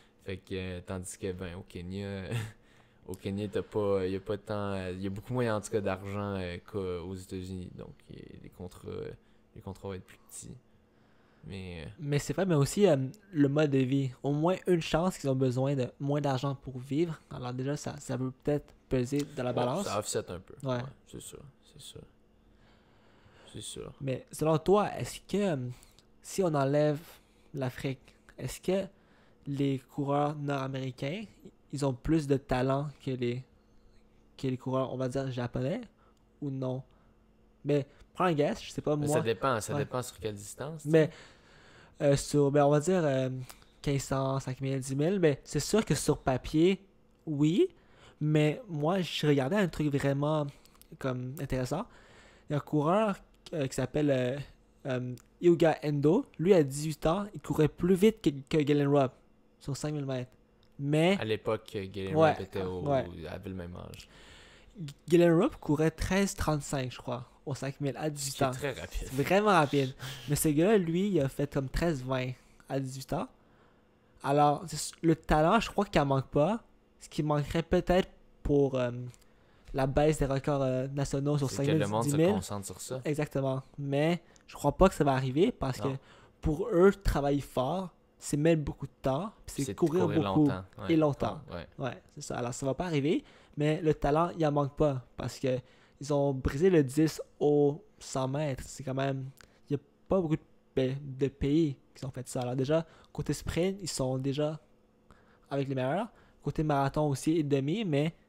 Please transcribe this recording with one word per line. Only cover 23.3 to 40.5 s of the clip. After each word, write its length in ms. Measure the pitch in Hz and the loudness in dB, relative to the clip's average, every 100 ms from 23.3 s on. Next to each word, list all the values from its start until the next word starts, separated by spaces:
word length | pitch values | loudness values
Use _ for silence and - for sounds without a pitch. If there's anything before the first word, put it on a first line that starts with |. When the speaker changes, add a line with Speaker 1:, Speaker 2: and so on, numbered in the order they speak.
| - - | -20 -20
Speaker 1:
C'est 80 | 117 | -16
sûr. 300 | 110 - - - | -14 -14 -14 -10
Speaker 2:
Mais 240 | 139 127 - | -6 -6 -8
selon 260 | - 151 156 | -4 0 2
toi, 380 | 165 208 190 - | 4 4 2 -4
est-ce 240 | 120 - | -8 -10
que, 160 | - 190 202 143 | -6 -2 0 -2
euh, 120 | 123 123 - _ _ _ | -6 -10 -20 _ _ _
si 220 | - - | -10 -2
on 100 | 185 | 0
enlève 460 | 147 135 147 151 151 - - _ _ _ | 2 2 4 2 0 -6 -20 _ _ _
l'Afrique, 640 | 156 127 - 143 131 - _ - - | -6 -6 -4 -6 -8 -12 _ -20 -12
est-ce 240 | 131 - | -12 -8
que 240 | - 190 185 - _ _ _ _ - | -2 -2 -4 -12 _ _ _ _ -8
les 320 | 139 139 135 | -2 0 -2
coureurs 560 | - - 139 143 147 151 | -6 -6 -2 0 0 -2
nord-américains, 880 | 143 139 135 135 131 123 139 190 214 - - _ _ | -4 -4 -4 -6 -8 -6 -6 -6 -10 -16 -20 _ _
ils 140 | 143 139 | -4 -2
ont 80 | |
plus 340 | 123 135 160 143 | -2 0 0 2
de 100 | 135 | 0
talent 500 | - 127 127 139 147 - | 0 0 0 0 -4 -8
que 80 | - | -8
les, 320 | 127 120 123 - _ _ _ _ - _ _ _ - | -4 -2 -4 -8 _ _ _ _ -20 _ _ _ -6
que 100 | 131 | -4
les 100 | 127 | -4
coureurs, 360 | 131 131 131 | -4 -2 -2
on 40 | 127 | -2
va 100 | 127 | -2
dire, 220 | 139 135 | -2 -4
japonais 500 | 127 123 123 131 214 226 _ _ _ _ _ | -4 -6 -4 -4 -4 -8 _ _ _ _ _
ou 100 | 147 | -8
non ? 320 | 135 131 131 - _ _ _ _ _ _ _ 143 | -4 -4 -6 -10 _ _ _ _ _ _ _ 0
Mais 220 | 147 131 - - | 0 0 -12 -20
prends 120 | - 180 | 0 2
un 80 | |
guess, 300 | 151 147 226 | 4 2 0
je 80 | - | -8
sais 100 | - | -6
pas, 140 | 147 151 | -2 0
Speaker 1:
Mais 120 | 147 | 2
Speaker 2:
moi. 100 | 139 | 0
Speaker 1:
ça 40 | |
dépend, 380 | 110 113 139 117 | 0 0 0 0
ça 120 | - | -2
Speaker 2:
Ouais. 60 | 143 | -4
Speaker 1:
dépend 220 | 143 127 | -2 -4
sur 140 | 120 - | -6 -8
quelle 160 | 110 104 | -8 -8
distance, 480 | 101 | -14